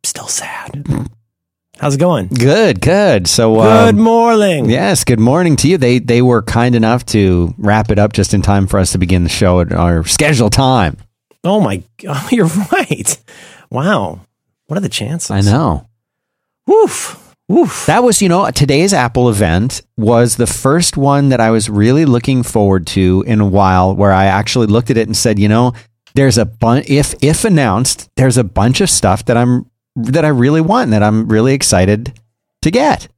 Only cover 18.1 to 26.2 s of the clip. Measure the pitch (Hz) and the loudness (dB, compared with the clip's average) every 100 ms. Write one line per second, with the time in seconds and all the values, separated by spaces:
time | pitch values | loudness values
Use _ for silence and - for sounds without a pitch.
18.1 | 202 190 175 202 127 139 143 190 185 123 | 2 0 0 -2 -2 0 2 0 0 -2
19.1 | 123 123 101 95 87 120 - _ - 107 | 0 0 0 0 0 -2 -6 _ -4 0
20.1 | 120 120 - 117 - 135 160 170 - 139 | 2 2 0 -4 -2 0 0 -2 -2 0
21.1 | 143 139 123 113 113 107 104 107 139 156 | 2 2 2 2 0 0 0 2 2 2
22.1 | 120 117 131 120 117 101 95 80 98 92 | 0 0 -2 -2 0 2 0 -2 0 2
23.1 | 92 95 107 101 95 95 92 92 98 101 | 0 0 0 2 2 2 2 0 2 2
24.1 | 95 98 98 - 127 110 110 120 113 107 | 2 2 0 -2 -2 0 0 0 -2 -2
25.1 | 107 120 104 104 110 127 120 _ _ _ | -2 -2 0 2 2 0 -2 _ _ _
26.1 | - | 0